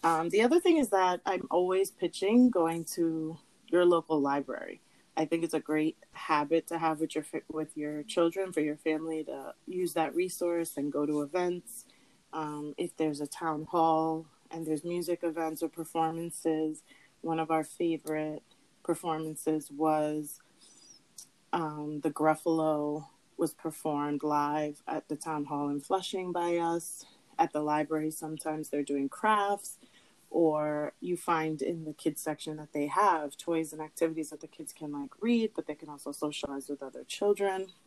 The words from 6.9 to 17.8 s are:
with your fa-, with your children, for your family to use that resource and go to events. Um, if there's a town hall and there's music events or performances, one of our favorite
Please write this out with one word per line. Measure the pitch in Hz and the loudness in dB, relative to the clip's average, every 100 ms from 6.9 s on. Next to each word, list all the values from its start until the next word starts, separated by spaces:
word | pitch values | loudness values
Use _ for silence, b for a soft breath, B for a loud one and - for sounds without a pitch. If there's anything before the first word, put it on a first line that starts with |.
| 151 | 0
with | 160 160 | -2 -2
your | |
fa-, | 151 156 - | -4 -8 -6
with | 156 156 - | -8 -6 -6
your | 151 151 | -6 -6
children, | 147 - 170 175 190 | -4 2 2 2 -2
for | 175 | 0
your | 151 151 | 0 0
family | 165 156 160 160 147 | -2 -2 -2 -6 -6
to | 135 135 - - | -8 -10 -14 -8
use | 180 175 | -2 -2
that | 170 160 139 | 0 0 0
resource | 185 - 175 170 165 - | -2 0 0 0 -2 -2
and | 143 | -2
go | 143 147 | 0 0
to | 151 | 0
events. | 143 180 180 180 - - - b b b _ | 0 0 0 -2 -8 -16 -18 b b b _
Um, | 156 151 151 151 143 | -8 -6 -6 -8 -4
if | 170 - | -6 0
there's | 156 147 | 0 0
a | 147 | -6
town | - 165 151 160 | -4 -2 -2 0
hall | 175 165 160 160 160 160 _ _ | 4 6 6 2 -2 -6 _ _
and | 165 156 | -8 -2
there's | 151 | -2
music | 170 175 170 170 | -2 -4 -2 -2
events | 170 160 160 156 | -2 -2 -4 -2
or | 160 | -6
performances, | - 160 165 160 165 170 - 165 156 156 151 - b b b | -6 -4 0 0 0 -6 -2 0 2 0 -4 -14 b b b
one | 165 165 | -4 -2
of | 160 | 2
our | 165 | 0
favorite | 151 - | 0 -2